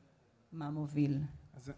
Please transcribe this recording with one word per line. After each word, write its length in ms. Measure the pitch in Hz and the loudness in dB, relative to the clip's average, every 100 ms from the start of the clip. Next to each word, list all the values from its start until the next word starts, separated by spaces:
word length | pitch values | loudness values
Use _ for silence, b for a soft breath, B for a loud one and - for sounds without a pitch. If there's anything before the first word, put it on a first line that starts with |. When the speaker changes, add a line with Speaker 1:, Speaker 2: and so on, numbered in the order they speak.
| - _ _ _ - | -20 _ _ _ -16
Speaker 1:
מה 180 | 165 147 | -8 -4
מוביל. 480 | 151 147 147 147 139 147 - - - | -2 0 4 4 4 0 -6 -16 -16
Speaker 2:
אז, 140 | 135 | -14